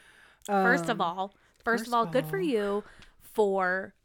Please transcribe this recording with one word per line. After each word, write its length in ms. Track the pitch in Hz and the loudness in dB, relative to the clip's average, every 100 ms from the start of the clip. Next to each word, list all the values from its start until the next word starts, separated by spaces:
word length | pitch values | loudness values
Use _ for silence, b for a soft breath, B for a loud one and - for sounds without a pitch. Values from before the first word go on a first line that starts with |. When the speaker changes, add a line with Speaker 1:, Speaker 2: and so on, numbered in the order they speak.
| B B B B - | B B B B -2
Speaker 1:
First 380 | 202 190 262 | 2 4 2
of 160 | 254 208 | 0 -2
Speaker 2:
Um, 0 | |
Speaker 1:
all, 280 | 180 185 196 _ b b | -2 -4 -8 _ b b
first 160 | - 233 | -2 -2
Speaker 2:
first 60 | 233 | 0
Speaker 1:
of 60 | |
all, 100 | 240 | 0
Speaker 2:
of 80 | 220 | 2
Speaker 1:
good 140 | 254 156 | 0 -2
for 100 | 392 | -2
Speaker 2:
all. 60 | |
Speaker 1:
you 400 | 349 233 202 202 - B B B | 0 0 0 -4 -6 B B B
for 760 | - - 208 190 180 185 202 - | -10 0 0 2 0 -2 -6 -16